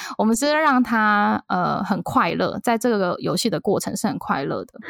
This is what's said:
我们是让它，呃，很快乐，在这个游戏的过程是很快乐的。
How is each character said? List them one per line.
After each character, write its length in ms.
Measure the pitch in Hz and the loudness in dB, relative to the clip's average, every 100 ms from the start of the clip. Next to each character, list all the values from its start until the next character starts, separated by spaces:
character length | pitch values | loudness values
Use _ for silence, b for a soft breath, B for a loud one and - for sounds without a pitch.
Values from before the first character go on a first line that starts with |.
| B B | B B
我 60 | |
们 120 | 214 226 | 2 2
是 160 | 285 | 2
让 320 | 302 311 254 | 2 2 2
它， 600 | 233 226 214 208 208 214 - | 2 2 4 4 2 0 -2
呃， 360 | 185 170 - | -2 0 -2
很 160 | 196 185 | -2 -2
快 300 | - 262 185 | 0 0 2
乐， 260 | - 180 - | 2 -2 -2
在 160 | - 226 | -2 0
这 180 | 247 214 | 2 2
个 200 | 180 - | 0 -2
游 160 | 165 180 | -2 0
戏 140 | 233 | 0
的 100 | 165 | 0
过 200 | - 190 | 0 0
程 160 | - 202 | -2 -4
是 120 | 208 | -2
很 80 | - | -4
快 240 | - 180 | -4 -4
乐 200 | 160 98 - | -4 -6 -8
的。 80 | - B | -14 B